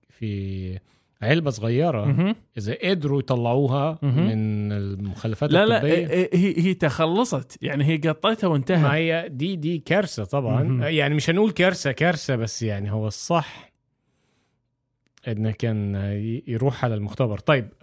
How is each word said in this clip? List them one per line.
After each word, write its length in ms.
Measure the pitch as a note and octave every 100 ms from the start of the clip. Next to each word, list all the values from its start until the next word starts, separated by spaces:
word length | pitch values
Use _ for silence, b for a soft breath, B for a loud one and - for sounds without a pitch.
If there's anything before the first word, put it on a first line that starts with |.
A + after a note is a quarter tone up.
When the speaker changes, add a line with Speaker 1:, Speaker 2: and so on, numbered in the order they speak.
| _
Speaker 1:
في 720 | - A2 G2+ G2 F#2+ F#2 F#2 _ _ _ -
علبة 280 | G#2+ E3 D3
صغيرة. 560 | G#2+ A2+ B2 E3+ A2+ B2
Speaker 2:
مهم. 300 | C#3 F#3+ A3+ _ A#2
Speaker 1:
إذا 180 | G2+ C3+
قدروا 360 | F3+ F#3+ D3 C#3
يطلعوها 800 | C3 B2 A#2+ C3 C3+ C#3 D3+ D#3
Speaker 2:
مهم. 260 | C#3+ B2+ A2+
Speaker 1:
من 440 | A2 G#2+ G#2+ G#2
المخلفات 800 | G#2 G2 G2 G2 - A2+ G#2+ D3+
Speaker 2:
لا، 140 | B3 A3
لا، 100 | A3+
Speaker 1:
الطبية. 180 | D3
Speaker 2:
إيه، 160 | E3+ E3
إيه، 200 | F3 F#3 F3
هي، 300 | F#3+ E3+ F#3
هي 80 |
تخلصت. 840 | F3+ D#3 D3 D#3+ F#3+ B3 C#3 B2 -
يعني، 240 | D3 C#3+ C#3+
هي 120 | D#3+
قطتها 500 | D#3+ D#3 G#3 A3 F#3
وانتهى. 360 | D3 C3 F3
Speaker 1:
ما 120 | C#3+ D3+
هي 340 | E3 E3 E3+
دي، 260 | C3 F3 F3+
دي 220 | D3+ E3
كارثة 460 | - G3 G3 -
طبعا. 400 | G2+ C#3+ A#2+ A#2+
Speaker 2:
مهم. 180 | A#2 B2+
Speaker 1:
يعني، 340 | C#3+ D#3 C#3+ D3+
مش 140 | D#3+
هنقول 220 | F3 A3
كارثة، 400 | E3 F3+ F3+ C#3
كارثة، 440 | A#2+ E3 D#3+ - A#2+
بس 280 | A2+ -
يعني 280 | A2+ G2+ G2+
هو 160 | G#2+ G#2+
الصح 680 | - - E3+ - - - _ _ _ _ _ _ _ _ _ _ _ _ _ _ _ B2
إنه 240 | G#2+ A2
كان 440 | G2+ A#2 G#2+ G2+ G2+
ي-، 480 | G2+ G2+ A2 A#2 -
يروح 380 | A2+ C3+ B2+ B2
على 100 | G#2+
المختبر. 420 | G2+ - A#2+ G2+
طيب، 300 | - C#3 G2+ -